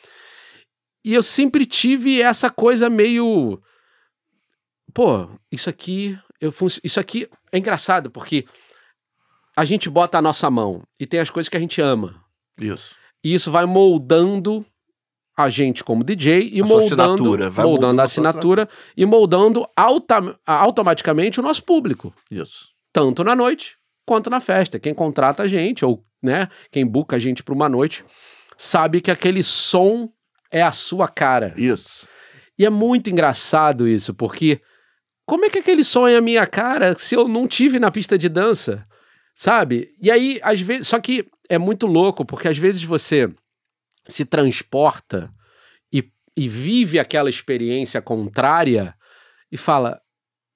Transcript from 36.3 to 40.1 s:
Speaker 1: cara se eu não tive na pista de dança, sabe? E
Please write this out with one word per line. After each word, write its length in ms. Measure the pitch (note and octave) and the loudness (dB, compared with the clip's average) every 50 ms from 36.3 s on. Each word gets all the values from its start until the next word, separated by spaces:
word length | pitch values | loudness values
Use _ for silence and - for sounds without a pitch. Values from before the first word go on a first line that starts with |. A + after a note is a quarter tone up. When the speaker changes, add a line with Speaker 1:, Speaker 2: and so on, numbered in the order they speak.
| A#3 A3+ G3+ | 2 2 0
Speaker 1:
cara 520 | - - F#3+ A3 B3 C4 D#4 - F3+ F3 - | 0 -2 -4 -4 -2 0 0 0 0 0 -2
se 180 | - - A#3 | -4 0 2
eu 140 | A#3+ A#3+ B3 | 2 2 2
não 180 | A3 A3+ B3+ - | 0 -2 -2 -2
tive 320 | - - B3 C#4+ C4 B3+ | 0 0 2 2 2 2
na 120 | A#3 G3+ | 2 0
pista 260 | - A3 F#3+ - G#3 F#3 | 0 -2 -2 0 0 0
de 100 | D#3 F3 | 0 0
dança, 580 | D#3 E3+ F#3+ A3+ A3 - - - G#2 G#2 G#2 _ _ _ _ _ _ _ _ _ _ | 0 0 0 0 0 -2 -2 -6 -8 -8 -10 _ _ _ _ _ _ _ _ _ _
sabe? 580 | - - - A#3+ A3+ F#3+ C#3 B2 A#2 - - _ - | -4 0 2 2 2 2 0 -2 -4 -4 -6 _ -2
E 100 | A#2+ G3+ | 2 4